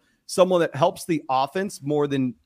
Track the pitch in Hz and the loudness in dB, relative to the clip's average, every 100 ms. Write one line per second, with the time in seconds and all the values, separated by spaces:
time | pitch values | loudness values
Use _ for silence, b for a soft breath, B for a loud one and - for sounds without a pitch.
0 | _ _ - - 185 180 156 135 170 185 | _ _ -10 2 4 4 0 2 0 0
1 | - 156 - 131 139 190 202 - 139 147 | -4 -4 0 0 0 -2 -6 -8 -2 0
2 | 143 139 127 117 | 0 0 -2 -4